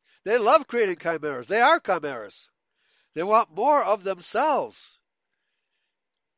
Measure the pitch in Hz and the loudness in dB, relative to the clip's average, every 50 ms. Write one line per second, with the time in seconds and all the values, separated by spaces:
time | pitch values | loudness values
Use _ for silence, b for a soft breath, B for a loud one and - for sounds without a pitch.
0 | b b b b b 185 220 247 208 220 285 320 277 - - 240 226 190 180 - | b b b b b -2 -2 0 4 4 4 4 2 0 -2 -2 0 -2 -2 -4
1 | - 165 165 156 143 151 139 123 123 123 185 226 240 285 330 339 - - 185 170 | -4 -4 -4 -4 -4 -6 -8 -8 -6 -4 0 4 4 4 4 4 2 0 -2 -2
2 | 147 147 135 117 107 98 - - - _ _ _ _ _ _ _ _ _ _ _ | -2 -6 -8 -8 -12 -14 -16 -20 -20 _ _ _ _ _ _ _ _ _ _ _
3 | _ _ - 156 170 196 214 226 220 - 156 170 220 285 302 285 214 185 208 208 | _ _ -10 -8 -2 2 2 2 2 0 -2 -2 0 2 2 2 2 0 -2 -2
4 | 180 196 190 175 170 - - 214 277 311 285 220 143 113 104 - - - - _ | -2 -4 -8 -8 -8 -6 -2 -2 0 0 0 0 -2 -4 -8 -16 -20 -20 -20 _
5 | _ _ _ _ _ _ _ _ _ _ _ _ _ _ _ _ _ _ _ _ | _ _ _ _ _ _ _ _ _ _ _ _ _ _ _ _ _ _ _ _
6 | _ _ _ _ _ _ _ | _ _ _ _ _ _ _